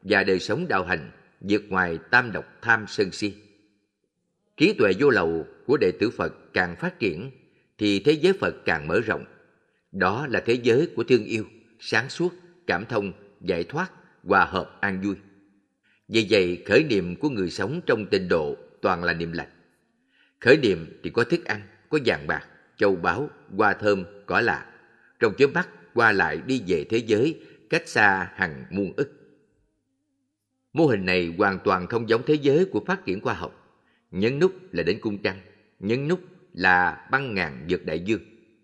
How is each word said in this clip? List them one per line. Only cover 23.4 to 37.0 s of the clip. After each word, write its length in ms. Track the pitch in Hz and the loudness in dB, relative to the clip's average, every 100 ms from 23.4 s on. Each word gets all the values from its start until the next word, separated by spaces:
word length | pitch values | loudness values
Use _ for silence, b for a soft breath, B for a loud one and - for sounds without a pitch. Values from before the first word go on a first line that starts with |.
| _ 98 | _ 0
hoa 160 | 107 | 0
thơm, 300 | 95 104 98 90 - - | 2 2 0 -2 -14 -2
cỏ 160 | 92 | 0
lạ. 240 | 113 76 - - b b b b | 0 -2 -6 -20 b b b b
Trong 140 | 113 98 | -2 2
chớp 100 | 139 | 2
mắt 220 | 151 180 - - | 2 -6 -10 -8
qua 180 | 113 117 | 2 2
lại 300 | 98 82 78 123 | 4 0 -2 -4
đi 180 | 131 92 | -4 -2
về 180 | 85 71 | -2 0
thế 80 | 117 | -4
giới, 420 | 113 104 143 156 B B _ | 0 2 2 -2 B B _
cách 180 | 151 - | -6 -2
xa 440 | - 107 95 92 - | 2 4 4 -2 -4
hàng 300 | 92 71 64 | -6 -6 -8
muôn 240 | 90 95 - | -4 -4 -4
ức. 140 | - - _ _ _ _ _ _ _ _ _ _ _ _ _ _ _ | -6 -6 _ _ _ _ _ _ _ _ _ _ _ _ _ _ _
Mô 120 | 131 160 | 2 2
hình 200 | 110 92 | 2 2
này 280 | 92 87 82 | 0 0 2
hoàn 220 | 101 95 | 0 2
toàn 240 | 101 92 90 | 0 0 0
không 220 | 117 113 | -4 0
giống 120 | 113 127 | 0 2
thế 80 | |
giới 320 | 151 139 143 190 | 2 4 2 2
của 180 | 104 101 | -2 -4
phát 180 | 196 - | -6 -4
triển 160 | 95 | -6
khoa 120 | 123 | -4
học. 460 | 98 85 - _ _ _ _ _ | -6 -8 -14 _ _ _ _ _
Nhấn 280 | 87 107 139 | -2 -2 2
nút 340 | 185 185 - | 0 0 -10
là 100 | 85 | -4
đến 160 | 82 107 | -2 -2
cung 160 | 113 101 | -4 -4
trăng, 220 | 104 95 - _ _ _ | -6 -6 -16 _ _ _
nhấn 280 | 95 123 143 | -2 -2 0
nút 120 | 175 - - _ | -4 -6 -20 _
là 540 | - 92 90 90 - | 0 4 4 4 -2